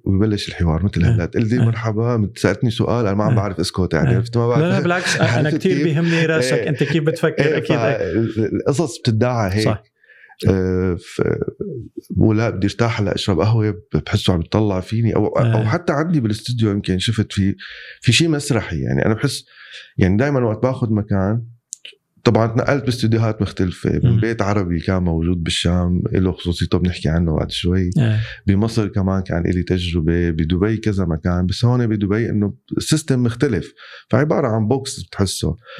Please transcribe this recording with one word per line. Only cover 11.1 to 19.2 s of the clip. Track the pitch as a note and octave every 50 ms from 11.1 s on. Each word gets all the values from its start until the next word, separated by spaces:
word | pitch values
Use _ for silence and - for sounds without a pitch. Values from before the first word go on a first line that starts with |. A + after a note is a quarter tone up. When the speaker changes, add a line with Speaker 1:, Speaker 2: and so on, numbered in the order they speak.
| - - - G1+ G1+ - - - - - - G3 - A#2+ A2 - - - - - G#3 G2
Speaker 1:
ولا | G2+ A2 G#2+ G#2+ A#2 A2
بدي | F#2 F#2+ G2 G2+
ارتاح | - - A#2+ A2+ A#2 -
هلا | G#2 G2 -
اشرب | - - G#2 F#2 D#2
قهوه، | F2+ G#2+ A#2 A2+ G#2+ G#2+ G2+ - - _ -
بحسه | D2+ - - - G#2 - - F#2
عم | E2
يطلع | E2 - - G#2 A2 G#2 F#2+ F#2
فيني، | F2 - A2 A2+ A#2 G#2+ -
او | F#2 G#2 F2+
Speaker 2:
آه. | - - A2+ A#2 A#2+
Speaker 1:
او | A2 A2
حتى | A2 C#3 F3+ - - D#3
عندي | C#3 D#3 F3 E3+ D3
بالاستوديو | A2+ G#2 G#2 - - - B2 A#2 A2 G#2
يمكن | G2 G2+ G2 - F#2 F2+
شفت | - - - - G#2 - -
في، | G2+ F#2+ G2 F#2+ - - - - - - - - -
في | - -
شيء | A2 - E3 E3+
مسرحي. | D3+ C#3+ C#3+ - B2+ G#2 F2 - F2 D2
يعني | C2 - C2 C#2 -
انا | G2 A2
بحس، | -